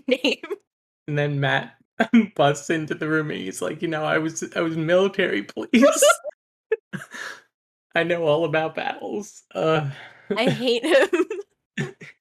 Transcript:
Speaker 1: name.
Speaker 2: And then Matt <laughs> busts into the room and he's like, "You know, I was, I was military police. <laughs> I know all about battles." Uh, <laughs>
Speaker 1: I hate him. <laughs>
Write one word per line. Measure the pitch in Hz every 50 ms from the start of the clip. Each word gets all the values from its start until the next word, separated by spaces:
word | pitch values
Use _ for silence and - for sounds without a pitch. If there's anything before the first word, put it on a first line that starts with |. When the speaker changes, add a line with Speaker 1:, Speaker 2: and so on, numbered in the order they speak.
| - -
Speaker 1:
name. | 247 - - 262 - - - 311 403 - _ _ _ _ _ _ _ _ _ -
Speaker 2:
And | 147
then | 147 147 147 143 139
Matt | 139 135 135 135 - - - _ _ _ _ - 226
<laughs> | - - 233 208 - -
busts | - 151 143 147 - - -
into | 170 160 156 151 160
the | - 156 156
room | 156 160 151 147
and | 90 92
he's | 92 95 - - -
like, | - 156 156
"You | 170 165
know, | 160 151 156
I | 151 160 160
was, | 156 160 160 - 180 - -
I | 190
was | 170 165 160
military | 165 156 160 175 185 190 196 196 - 185 - - 101 -
police. | - - - - - - 220 269 302 311 311 554 605 698 698 679 587 - _ _ _ _ _ _ - 440 - _ _ -
<laughs> | 156 - - - - - - - - - _ _ _ _ _ _ _ _ _ -
I | 170 170
know | 170 170 170 165
all | 151 147 160 165
about | 151 147 156 160 156 -
battles." | - - - - - - - 220 208 196 - - - - _ -
Uh, | 185 165 160 160 151 147 139 135 - - - -
<laughs> | - - - 202
Speaker 1:
I | 214 240 277
hate | - 214 240 262 240 240 -
him. | 311 349 277 - 359 - 320 359 - 415 359 - _ _ _ _ _ _ -
<laughs> | - 370 - - - - - _